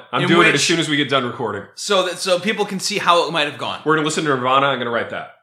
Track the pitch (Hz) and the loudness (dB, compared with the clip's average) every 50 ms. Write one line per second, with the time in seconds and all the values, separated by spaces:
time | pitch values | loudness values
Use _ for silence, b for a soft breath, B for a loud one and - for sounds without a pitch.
0 | - - - 127 - 180 175 170 170 160 147 143 - - 170 165 156 151 147 139 | -8 -6 -4 -2 0 2 4 4 4 4 4 2 2 0 0 0 0 0 0 -2
1 | 147 123 139 135 123 120 113 - 127 107 101 101 98 - - - - - 202 190 | 0 0 0 0 0 -2 -4 -6 -6 -6 -6 -6 -10 -12 -14 -12 -4 0 0 0
2 | 180 180 170 165 - 190 180 180 - 208 220 190 208 196 196 185 - - 208 180 | 0 0 -4 -6 -2 0 0 0 0 -2 -2 -2 -2 -4 -4 -6 -4 -4 -4 0
3 | - 175 175 170 165 - 165 165 147 143 127 120 139 110 95 90 - 147 156 156 | 2 4 4 4 2 0 0 -2 -2 -2 -4 -6 -8 -8 -8 -4 0 0 2 2
4 | 151 156 151 196 165 147 139 127 123 131 131 139 139 139 135 123 120 120 117 113 | 2 0 -2 0 0 0 0 0 2 2 4 4 4 2 0 -2 -2 -2 -2 -2
5 | 104 - 107 87 78 - - _ | -4 -4 -6 -8 -10 -12 -16 _